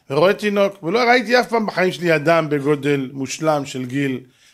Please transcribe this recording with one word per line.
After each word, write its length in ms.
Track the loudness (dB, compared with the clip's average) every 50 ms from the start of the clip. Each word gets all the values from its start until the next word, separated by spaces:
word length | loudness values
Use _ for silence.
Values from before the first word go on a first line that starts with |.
| _ -4
ורואה 240 | 0 4 4 4 4
תינוק, 480 | 2 -2 -2 0 2 0 0 -2 -4
ולא 160 | -6 -2 0 0
ראיתי 420 | 2 4 4 2 2 2 2 2
אף 80 | 2 2
פעם 180 | 0 -2 -2
בחיים 260 | -2 -2 0 0 0
שלי 240 | 0 -2 0 0 2
אדם 320 | 2 2 2 2 2 2 0
בגודל 640 | -2 -2 0 0 0 0 0 0 0 0 -2 -6
מושלם 540 | -8 -8 -8 -8 -6 -4 -2 0 0 0 -2
של 180 | -6 -8 -8 -8
גיל 360 | -6 -4 -4 -2 -2 -4 -6 -10 -14 _ _ _ _